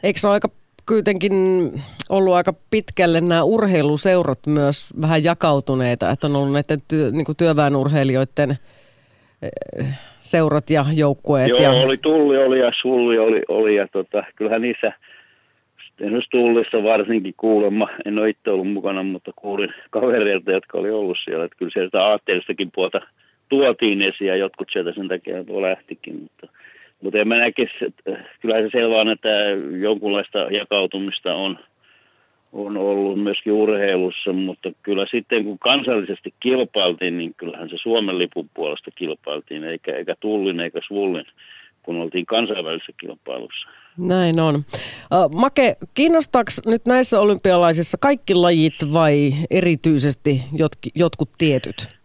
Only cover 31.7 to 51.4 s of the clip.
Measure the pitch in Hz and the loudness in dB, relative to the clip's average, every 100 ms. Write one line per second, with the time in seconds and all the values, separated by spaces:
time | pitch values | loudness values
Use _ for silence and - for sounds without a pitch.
31.7 | _ _ _ _ _ _ _ _ 101 101 | _ _ _ _ _ _ _ _ -12 -8
32.7 | 104 98 101 98 98 101 101 107 107 107 | -4 -2 0 0 -2 -2 -4 0 2 2
33.7 | 104 101 92 92 - 101 92 95 87 92 | 2 0 0 -2 -4 -4 -4 -4 -8 -14
34.7 | - - 98 98 120 - 117 104 98 120 | -10 -4 -4 -2 -4 -2 -2 -2 -4 0
35.7 | 139 127 113 92 92 95 _ 127 131 117 | 0 0 -2 -2 -8 -10 _ 0 0 0
36.7 | 107 92 85 90 87 85 - 87 82 85 | 0 0 0 -4 -4 -8 -10 -12 -12 -12
37.7 | 85 113 113 101 90 87 87 76 - 78 | -10 -2 -2 0 -2 -4 -4 -10 -8 -8
38.7 | 73 - - 85 76 - 73 _ 76 78 | -8 -14 -10 -8 -8 -8 -10 _ -12 -10
39.7 | 82 - 69 87 82 107 107 95 85 85 | -10 -8 -8 -6 -6 -4 -2 -2 -4 -6
40.7 | 85 - 101 98 82 - _ - - - | -8 -8 -4 -2 -4 -10 _ -20 -20 -20
41.7 | _ - 85 82 90 - 113 107 101 80 | _ -10 -8 -6 -6 -2 -2 -2 -6 -6
42.7 | 82 - - - - - 64 58 - - | -8 -12 -18 -18 -16 -12 -12 -12 -16 -18
43.7 | - _ 170 180 185 175 165 160 147 147 | -20 _ -8 -2 0 2 2 0 0 -4
44.7 | - - - - 175 160 156 277 - 247 | -12 -14 -18 -2 2 2 2 0 4 2
45.7 | - - - 320 330 294 247 226 - 220 | 0 -8 0 4 4 2 0 0 -4 -2
46.7 | 226 233 254 254 214 208 196 190 175 170 | 0 2 2 2 2 2 2 2 4 4
47.7 | 165 170 - 285 277 - 180 175 165 156 | 2 -2 0 0 0 2 4 4 4 2
48.7 | - 147 160 156 147 143 143 160 185 180 | 0 0 2 4 4 2 0 0 2 2
49.7 | 156 165 147 143 135 147 135 131 151 156 | 2 2 2 0 0 0 -2 -2 -2 -2
50.7 | - - - 170 - 151 _ | -2 -10 0 0 0 -6 _